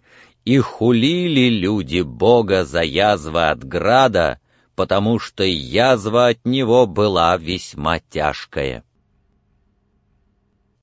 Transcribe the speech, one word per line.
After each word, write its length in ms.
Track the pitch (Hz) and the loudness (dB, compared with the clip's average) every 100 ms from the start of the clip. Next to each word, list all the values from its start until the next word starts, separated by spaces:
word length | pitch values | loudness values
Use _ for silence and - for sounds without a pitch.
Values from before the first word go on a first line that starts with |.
| _ - - _ - | _ -20 -20 _ 0
И 120 | 131 | 0
хулили 880 | - - 117 120 131 175 175 139 123 | 0 0 2 2 0 -2 -2 0 2
люди 520 | 110 92 107 69 87 | 0 -2 -2 -2 -4
Бога 640 | 76 60 107 120 104 95 76 | -4 0 4 4 4 0 0
за 160 | 82 | -2
язвы 680 | 82 76 104 98 76 80 80 | -2 2 2 0 -2 0 0
от 140 | 76 | -2
града, 760 | 67 85 90 127 131 95 78 62 _ _ _ - | -6 -4 2 4 4 2 0 -4 _ _ _ -6
потому 440 | 92 98 104 113 | -2 0 0 -2
что 240 | - - | -4 -4
язва 840 | 95 80 64 85 131 120 101 117 123 | -2 -2 -2 0 2 2 0 2 2
от 180 | 117 120 | 0 -2
него 420 | 131 117 123 113 | -2 2 4 4
была 500 | 101 104 90 82 90 | 2 0 2 2 0
весьма 640 | 80 90 - - 76 82 | -2 -8 -8 -6 -4 -4
тяжкая. 840 | - 80 76 69 - - 67 58 - _ _ _ _ _ _ _ _ _ _ _ _ _ _ _ _ _ _ _ | -4 -4 -4 -4 -8 -6 -6 -8 -14 _ _ _ _ _ _ _ _ _ _ _ _ _ _ _ _ _ _ _